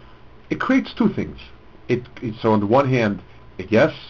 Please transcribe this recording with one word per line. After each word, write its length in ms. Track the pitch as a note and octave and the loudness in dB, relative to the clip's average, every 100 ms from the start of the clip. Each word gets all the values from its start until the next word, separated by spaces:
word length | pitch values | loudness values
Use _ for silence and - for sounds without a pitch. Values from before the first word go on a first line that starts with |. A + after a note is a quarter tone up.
| - - - - - | -20 -20 -20 -18 -10
it 100 | - | -6
creates 340 | - C4 - - | 0 0 0 -2
two 140 | A#3 | 0
things. 280 | - E2 - - - - - - | 0 -8 -10 -18 -20 -20 -14 -4
It, 160 | A#2+ - - | -4 -4 -10
it, 140 | A2 G#2+ | -10 -2
so 120 | A2+ | 2
on 60 | G#2+ | 2
the 60 | G2+ | 4
one 240 | B2+ C3+ | 2 4
hand, 320 | B2+ G#2+ F#2+ - - - - F2+ | 2 0 -2 -10 -20 -20 -12 0
yes, 240 | A2 D#3 - | 2 2 0